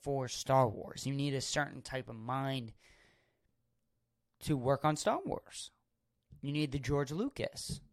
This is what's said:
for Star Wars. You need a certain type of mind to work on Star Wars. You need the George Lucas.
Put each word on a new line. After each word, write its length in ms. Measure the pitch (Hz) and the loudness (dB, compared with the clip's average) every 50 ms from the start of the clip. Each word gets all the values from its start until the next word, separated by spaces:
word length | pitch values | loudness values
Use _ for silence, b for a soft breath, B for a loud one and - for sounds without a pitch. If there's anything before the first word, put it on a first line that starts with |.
for 260 | - 143 139 135 127 123 | -4 -2 0 0 0 -2
Star 380 | - - - - 135 135 131 | -4 -4 2 6 8 8 8
Wars. 400 | 117 - - - - - - - | 6 4 -2 -8 -10 -10 -6 -4
You 80 | 135 139 | -2 0
need 200 | 139 143 143 135 | 0 0 0 0
a 60 | 131 | 0
certain 420 | 123 - - 156 143 135 131 131 | -2 0 2 2 0 0 -4 -10
type 260 | 123 - 135 131 120 117 | -10 -6 -6 -6 -6 -6
of 80 | 117 | -10
mind 560 | 110 110 120 127 135 135 135 135 131 117 110 - b b b b b b b b b b b b b b b _ _ _ _ _ _ _ _ _ _ _ _ _ _ _ _ _ _ | -8 -4 -2 -2 0 0 -2 -2 -2 -4 -8 -12 b b b b b b b b b b b b b b b _ _ _ _ _ _ _ _ _ _ _ _ _ _ _ _ _ _
to 160 | - - 156 | -2 0 0
work 280 | 135 120 127 139 135 - | 2 2 2 2 4 4
on 120 | 151 151 | 2 2
Star 240 | 147 - 202 240 339 403 | 4 2 2 2 2 0
Wars. 460 | - - - - - - - - - - _ _ _ _ _ _ _ _ _ _ _ - - | -2 -4 -4 -4 -10 -14 -14 -14 -14 -16 _ _ _ _ _ _ _ _ _ _ _ -16 -8
You 100 | - 139 | -6 -2
need 220 | 143 151 151 143 | 0 0 0 0
the 60 | 131 143 | 0 -2
George 340 | 127 - 147 139 143 131 | 0 0 2 2 2 0
Lucas. 680 | 151 170 233 277 - - - - - - - - - - - - | -2 -2 -2 -2 -2 -4 -4 -4 -4 -8 -8 -8 -8 -8 -10 -16